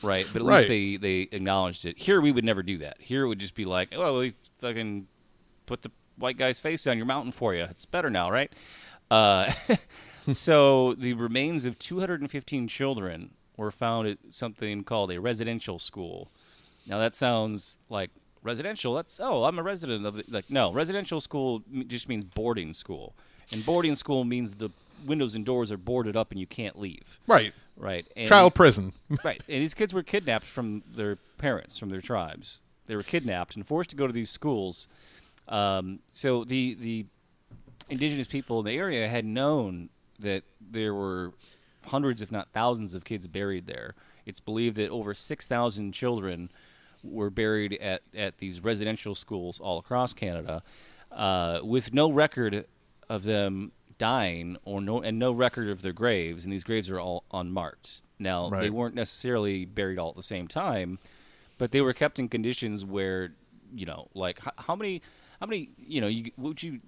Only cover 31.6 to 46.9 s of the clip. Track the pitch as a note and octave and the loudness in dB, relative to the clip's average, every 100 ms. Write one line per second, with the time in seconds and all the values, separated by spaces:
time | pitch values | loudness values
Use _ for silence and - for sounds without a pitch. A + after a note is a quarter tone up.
31.6 | - - G2+ F#2+ F#2 A2 D#2+ - - - | -4 -10 -8 -8 -4 -4 -4 -8 -14 -16
32.6 | _ _ - G#2+ G2 E3+ B2 F2+ F2 G#2+ | _ _ -8 -8 -2 -2 -2 -2 -4 -8
33.6 | G2 D#3 F3 C#3 C3+ A#2+ A2 - D3+ A#2 | -4 -4 -4 -2 -2 -2 -4 -4 -2 -2
34.6 | F#2 - - - - - - - - G#2+ | -2 -6 -10 -16 -20 -20 -20 -20 -6 0
35.6 | G2+ F#2+ F#2 G2 _ - C#3 B2 A#2 C3 | 2 0 -2 -10 _ -4 0 0 0 -2
36.6 | B2+ A2+ A#2 A2+ G2+ _ _ _ _ - | -2 -4 -6 -6 -8 _ _ _ _ -20
37.6 | - - - C3+ D3 C#3+ A#2+ C#3 - A#2 | -20 -18 -10 -4 -2 -2 -4 -6 -2 -2
38.6 | G#2 C3 F#3+ B2+ A2 A#2+ G#2+ A2+ C#3+ D3+ | 0 -2 -2 0 0 0 -2 0 2 2
39.6 | G#2 F2 E2+ _ _ - G2+ F#2+ - - | 0 -6 -12 _ _ -8 -4 -4 -6 -20
40.6 | G2 A2+ G#2+ G2+ G2 F#2 F2+ - - - | -10 -4 -2 0 -2 -2 -6 -10 -20 -20
41.6 | _ _ - C#3 C#3 A#2 G#2+ G#2+ - G#2+ | _ _ -4 0 0 -2 -4 -8 -6 0
42.6 | A#2+ A#2 G#2 F2+ - A2 F2 F2 G2+ F#2+ | 0 0 -4 -10 -8 -8 -6 -4 -4 -4
43.6 | E2+ B1+ A1+ - - - - G2 - A2 | -8 -12 -12 -16 -20 -20 -16 -12 -4 0
44.6 | A#2 G#2+ G#2 A#2+ G2+ G2+ - D3+ - A#2+ | 0 0 -2 -2 -6 -6 -8 -8 -2 0
45.6 | A#2+ G#2 G2+ - B2+ A#2 F#2+ E2+ F2 - | 0 -2 -6 -4 -2 -2 -4 -6 -10 -16
46.6 | - - - | -20 -20 -20